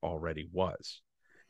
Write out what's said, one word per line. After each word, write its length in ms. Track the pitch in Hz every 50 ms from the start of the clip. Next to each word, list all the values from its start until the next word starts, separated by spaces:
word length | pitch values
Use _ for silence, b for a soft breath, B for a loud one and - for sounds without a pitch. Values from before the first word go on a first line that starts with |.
| -
already 440 | 85 85 78 82 82 78 78 78 82
was. 500 | 90 92 92 87 - - - - - - _ _ _ b b b b b b